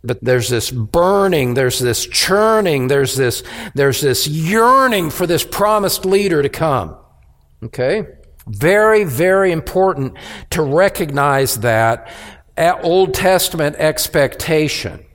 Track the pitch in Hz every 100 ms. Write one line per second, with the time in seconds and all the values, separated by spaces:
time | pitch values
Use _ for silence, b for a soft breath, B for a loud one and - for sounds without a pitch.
0 | 117 120 139 127 113 120 - 123 107 170
1 | 180 196 196 165 123 123 127 - 123 113
2 | - - - 196 220 220 190 143 127 139
3 | 135 127 123 - B B 220 135 139 127
4 | 147 123 156 156 160 220 233 269 262 208
5 | 160 - 175 165 - - 208 214 190 -
6 | 185 196 202 156 143 - 160 131 85 78
7 | _ _ _ _ _ _ 107 - 127 214
8 | - - - - - 101 151 208 220 214
9 | 190 123 185 190 190 165 160 185 190 143
10 | 131 B B B B 175 147 151 196 -
11 | 156 143 143 139 127 113 120 110 113 117
12 | B B B B B - 165 175 165 185
13 | 190 185 190 185 - 165 147 151 156 151
14 | - 160 135 - - 156 151 - 95 -
15 | -